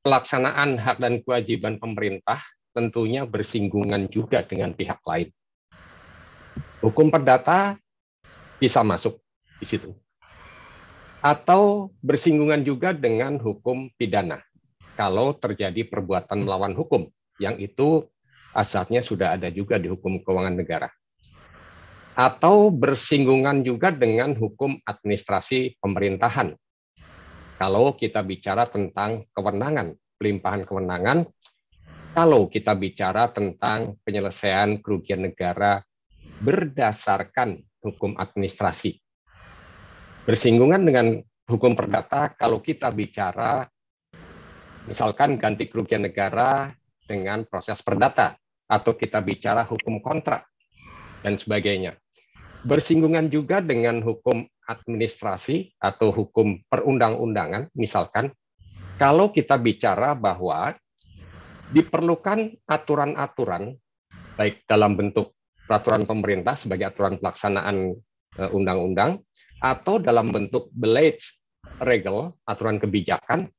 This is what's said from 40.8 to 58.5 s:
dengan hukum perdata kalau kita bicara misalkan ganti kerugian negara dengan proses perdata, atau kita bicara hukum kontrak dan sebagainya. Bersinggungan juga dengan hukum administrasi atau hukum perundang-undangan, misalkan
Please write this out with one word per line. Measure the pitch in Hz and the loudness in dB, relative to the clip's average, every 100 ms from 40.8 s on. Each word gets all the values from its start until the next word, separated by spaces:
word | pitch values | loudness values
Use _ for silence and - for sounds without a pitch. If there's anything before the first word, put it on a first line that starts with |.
| 175 | 6
dengan | 127 113 90 - _ | 4 4 0 -6 _
hukum | - 117 123 117 | -4 2 4 2
perdata | - - - 139 147 | 0 -2 -2 -2 -2
kalau | - 117 113 | -2 -2 -2
kita | 135 151 - | -4 -4 -4
bicara | 107 101 - 95 101 113 117 104 _ _ _ _ - - - - - - - - | -4 -6 -4 -4 -2 -2 -2 -4 _ _ _ _ -20 -20 -20 -20 -20 -20 -20 -14
misalkan | 107 110 - 147 131 | -4 -2 2 0 2
ganti | 107 107 120 | 0 -2 -4
kerugian | 113 101 110 101 | -4 -2 -2 -2
negara | - 98 113 131 139 139 - _ _ | -2 -2 0 0 0 -4 -12 _ _
dengan | _ 101 95 107 | _ -8 -4 -6
proses | 113 92 - 107 | -6 -10 -8 -8
perdata, | - 101 131 - 101 - _ _ _ | -2 2 2 4 0 -2 _ _ _
atau | 104 - 113 | 0 0 0
kita | 110 107 | -2 -2
bicara | 95 95 - 107 | -2 -4 0 0
hukum | 110 113 - 107 | 0 -4 -6 -6
kontrak | - 160 - 123 _ _ _ _ - - - - | -4 -4 -2 -6 _ _ _ _ -20 -20 -20 -8
dan | 101 101 | -4 -4
sebagainya. | - 104 101 98 92 - _ _ _ _ - - 120 | -2 -2 0 -2 -4 -10 _ _ _ _ -20 -14 0
Bersinggungan | 147 - 160 160 165 160 | 0 2 2 4 2 0
juga | 147 143 190 | -2 0 -2
dengan | 170 120 117 117 | 0 0 0 0
hukum | 113 117 - 117 120 _ - | -2 -2 0 -2 -4 _ -14
administrasi | 113 - 113 113 - 107 92 - 160 190 _ | -12 -8 -4 -4 -4 -6 -6 -4 -6 -6 _
atau | 95 - 110 | -4 0 0
hukum | 101 101 - 113 90 _ | 2 -2 2 2 0 _
perundang-undangan, | 139 143 135 117 113 113 107 80 98 147 139 | -2 0 2 2 0 -2 -2 -4 -6 -8 -6
misalkan | 110 101 85 104 135 - _ | -4 -2 -2 -4 -4 -8 _